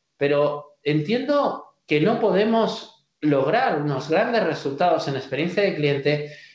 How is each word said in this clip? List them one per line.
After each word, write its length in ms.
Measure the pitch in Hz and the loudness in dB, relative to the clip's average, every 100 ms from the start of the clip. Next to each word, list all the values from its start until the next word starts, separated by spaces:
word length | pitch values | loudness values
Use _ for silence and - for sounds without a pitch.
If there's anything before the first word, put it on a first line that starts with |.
| _ - | _ -2
pero 600 | 143 147 147 147 - _ | 0 2 0 -2 -10 _
entiendo 880 | 151 151 185 247 269 285 - - - _ - | -2 -2 0 -2 0 0 0 -4 -14 _ -2
que 120 | 151 | 2
no 200 | 202 240 | 2 2
podemos 880 | 208 185 220 226 190 - - _ _ _ | 2 2 2 2 0 -2 -12 _ _ _
lograr 600 | 151 139 135 226 262 156 | 0 2 2 2 0 0
unos 260 | 147 135 151 | -2 -4 0
grandes 360 | 170 240 226 | 0 2 0
resultados 640 | 170 139 139 139 180 160 151 | 0 -2 -4 0 2 2 0
en 80 | 131 | -6
experiencia 480 | - 135 175 208 | -6 -4 -2 0
de 100 | 196 | 0
cliente 580 | 156 143 139 147 151 - - - | 0 0 0 0 -2 -4 -14 -20